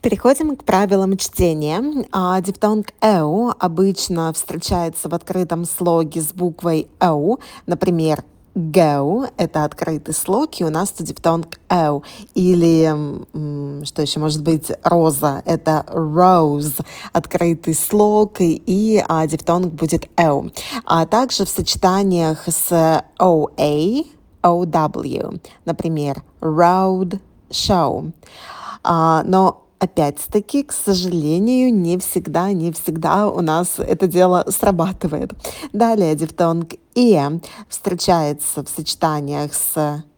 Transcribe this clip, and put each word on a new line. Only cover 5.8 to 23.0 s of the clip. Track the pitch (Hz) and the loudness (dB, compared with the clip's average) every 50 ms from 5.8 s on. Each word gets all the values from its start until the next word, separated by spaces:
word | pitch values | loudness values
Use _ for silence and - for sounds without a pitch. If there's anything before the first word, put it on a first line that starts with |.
| 180 175 170 165 165 151 151 170 | 0 2 2 2 2 0 -2 -6
с | 156 151 | -6 -6
буквой | - 180 180 175 165 - - 170 165 156 - - _ _ | -4 -2 -2 -2 -2 -2 -2 0 0 0 -2 -4 _ _
«эу». | - 175 156 147 147 185 240 285 - - - - _ | 2 2 2 2 2 0 0 -2 -6 -18 -20 -16 _
Например, | - 170 - - 185 175 165 160 156 151 143 - - _ _ _ _ _ | -4 -2 0 0 0 2 2 2 2 0 -2 -4 -14 _ _ _ _ _
go — | 190 165 160 151 185 170 151 143 143 139 147 185 240 269 - - | -6 -4 0 2 4 4 4 2 2 0 0 0 -2 -4 -6 -6
это | - 175 165 - 160 151 | -6 -8 -4 -2 -2 -2
открытый | 151 - - - - 160 147 - - 160 | -2 -4 -6 -6 -4 -4 -6 -6 -6 -6
слог, | - - - 185 226 302 311 - - | -6 -2 -2 0 0 0 -4 -4 -4
и | 175 | -4
у | - | -2
нас | 156 156 190 196 | -2 -2 -4 -4
тут | - - 165 | -6 -8 -10
дифтонг | - - - - 170 165 170 165 - - - _ | -10 -10 -2 0 0 0 0 -2 -8 -14 -20 _
«эу». | _ 185 180 160 151 147 139 - - - - 202 - _ | _ 0 2 2 2 0 -2 -6 -10 -20 -20 -20 -6 _
Или, | 190 185 180 185 175 170 165 165 160 160 | 2 4 4 6 6 6 6 6 6 4
м, | 160 151 151 151 143 - - - _ - 156 151 147 147 143 143 143 143 143 143 | 4 2 -2 -4 -6 -8 -10 -12 _ -10 -8 -8 -6 -6 -8 -8 -8 -8 -10 -12
что | - - - | -10 -4 -4
еще | 151 143 - 156 | -4 -4 -2 -2
может | 151 156 151 151 | -2 -2 -2 -2
быть? | 147 165 160 151 156 - - - - | 0 0 0 0 -2 -6 -10 -2 0
«Роза» — | 160 165 170 165 160 143 135 - 147 139 - - | 2 4 4 4 2 2 2 -2 -2 -2 -2 -2
это | - 165 - - 165 156 151 - - | -2 -2 -2 0 0 0 0 -2 -4
«rose» — | - 165 160 151 151 170 180 185 185 175 160 147 147 147 147 151 135 - - - - - - - | -4 -4 -4 0 2 4 6 6 6 6 4 2 0 -2 -4 -4 -6 -6 -10 -10 -14 -18 -18 -4
открытый | _ 170 156 - - 175 175 170 165 160 - - 160 | _ -4 -4 -2 -2 0 0 0 0 0 -2 -4 -2
слог, | - - - 208 208 208 208 208 214 214 208 - - | -2 -2 0 2 2 4 4 4 2 2 0 0 0
и, | 185 165 156 - - | 2 2 2 0 -2
и, | - 185 196 214 220 214 202 - | -2 0 0 2 2 2 2 2
а, | - 165 160 160 | 2 0 0 0
дифтонг | 156 156 156 - - 170 180 180 175 160 | 0 -2 -4 0 0 0 0 0 -2 -2
будет | 151 165 156 - 160 - - _ | -4 -2 0 0 -2 -4 -4 _
«эу». | - 170 156 143 135 - - - - - - 277 247 - | 2 2 2 2 0 -2 -6 -12 -12 -12 -10 -10 -10 -2
А | - - 165 165 | 0 0 0 2
также | 165 208 226 262 254 - - 202 | 2 2 2 2 0 -2 -2 -2
в | - | -2
сочетаниях | - - 170 - - - - 185 185 196 202 190 185 170 165 160 160 - - | -2 -4 -4 -4 -4 2 2 2 2 4 2 2 2 2 2 0 -2 -2 -4
с | - 165 - - - 175 165 160 160 160 151 | -4 -4 -4 -2 0 2 4 4 4 2 2